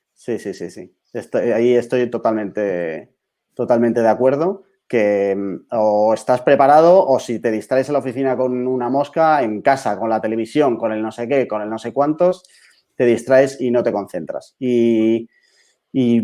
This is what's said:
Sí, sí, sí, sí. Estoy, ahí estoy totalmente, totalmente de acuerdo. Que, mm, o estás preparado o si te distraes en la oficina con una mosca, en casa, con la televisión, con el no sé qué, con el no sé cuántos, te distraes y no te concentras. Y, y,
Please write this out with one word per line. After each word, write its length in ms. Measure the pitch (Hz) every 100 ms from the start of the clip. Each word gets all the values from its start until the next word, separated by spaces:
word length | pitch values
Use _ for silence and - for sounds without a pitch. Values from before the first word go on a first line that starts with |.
| _
Sí, 240 | _ - 110
sí, 160 | 101
sí, 160 | 92 87
sí. 240 | 87 90 _ _
Estoy, 380 | 117 - 123 117
ahí 240 | 110 120
estoy 340 | 120 117 127 120
totalmente, 1080 | 117 113 110 101 98 104 90 85 78 - _ _ _ _
totalmente 460 | - 123 120 120 117
de 80 | 113
acuerdo. 540 | 107 127 139 170 208 _ _ -
Que, 480 | 120 104 104 101 98
mm, 300 | 98 92 -
o 420 | 117 107 104 107
estás 260 | 110 - 127
preparado 640 | - 143 135 147 165 185
o 140 | 156 127
si 220 | - 113
te 100 | 120
distraes 380 | 110 - 131 131
en 40 |
la 40 | 143
oficina 380 | 131 120 135 123
con 300 | 127 127 123
una 220 | 127 123
mosca, 540 | 135 139 - 160 151
en 180 | 117 107
casa, 380 | - 135 120 101
con 100 | 113
la 120 | 110
televisión, 560 | 110 113 113 147 143 113
con 140 | 113
el 100 | 110
no 80 | 110
sé 160 | 110 117
qué, 180 | 139 120
con 120 | 104
el 60 | 107
no 100 | 110
sé 140 | 117
cuántos, 520 | 120 143 156 180 180 _ _ _ _ _ -
te 80 |
distraes 560 | 123 117 123 131 139 -
y 100 | 127
no 120 | 120
te 100 | 117
concentras. 640 | 101 98 90 78 67 - -
Y, 680 | 131 120 117 113 110 113 117 _ _ _ _ _ _
y, 280 | 139 120 117